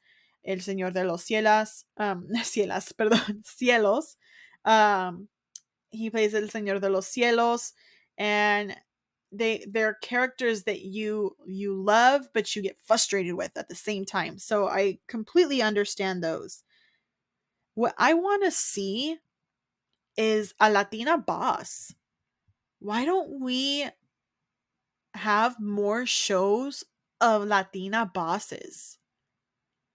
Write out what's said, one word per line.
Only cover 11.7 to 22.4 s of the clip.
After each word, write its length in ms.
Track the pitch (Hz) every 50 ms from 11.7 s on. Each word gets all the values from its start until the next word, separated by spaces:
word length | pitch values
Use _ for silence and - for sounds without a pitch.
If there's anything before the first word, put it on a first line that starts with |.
| 196
love, 540 | 190 190 208 208 226 240 254 269 285 269 - -
but 220 | 226 208 - -
you 60 | 214 196
get 160 | 190 - _
frustrated 560 | _ - 220 233 - - - 196 185 175 175
with 180 | 185 - - -
at 120 | - - -
the 60 | 175
same 280 | - - - 214 196 196
time. 340 | - - 196 160 165 170 190
So 280 | - - 220 208 202
I 320 | 190 - 190 202 196 185 - _
completely 560 | - - 226 214 - - 339 359 285 277 262 226
understand 640 | 214 214 202 202 202 - - 202 190 185 180 170
those. 400 | 160 160 - - - - - - _ _ _ _ _ _ _ _ _ _ _ _ _ _ _ _ _ _ _ _ _ -
What 200 | - 233 - - -
I 160 | - 262 330
wanna 360 | 339 349 392 403 403 403 359
see 680 | - - - - - 208 196 196 190 233 269 302 330 320 _ _ _ _ _ _ _ _ _ _ _ _ _ _ _ _ _ _ _
is 380 | - 220 220 220 214 214 196 - -
a 100 | 208 214
Latina 480 | 214 196 202 - - 214 233 285 330 311
boss. 760 | 196 - 170 - - 262 196 - - - - - - - - _ _ _ _ _ _ _ _ _